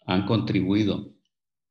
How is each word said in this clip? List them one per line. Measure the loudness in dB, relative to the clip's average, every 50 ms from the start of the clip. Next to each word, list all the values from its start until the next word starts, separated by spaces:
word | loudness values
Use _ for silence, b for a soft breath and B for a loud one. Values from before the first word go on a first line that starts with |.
| _
han | -2 0 0 0
contribuido | 2 0 0 0 0 0 0 0 2 2 2 2 0 0 -2 -6 -10 -18 _ _ _ _ _ _ _ _ _ _ _